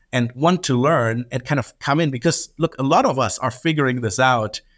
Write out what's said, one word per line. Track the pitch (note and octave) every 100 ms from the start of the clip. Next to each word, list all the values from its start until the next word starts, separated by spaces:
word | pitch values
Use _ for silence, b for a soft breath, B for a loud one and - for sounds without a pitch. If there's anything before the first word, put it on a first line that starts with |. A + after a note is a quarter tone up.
| b
and | C3 A#2+
want | B2 D#3+ F3+
to | - B2
learn | C#3 D#3 A#2 A#2 A#2+
and | C3+ -
kind | C#3+
of | - -
come | - D3
in. | D#3+
Because | C3 E3 D#3 - -
look, | E3 -
a |
lot | C3+ F3+ C4
of | C3+
us | A2+ -
are | -
figuring | - E3 D3+ C3 B2
this | A2+ G#2+
out, | C3 A#2+ G#2+ - -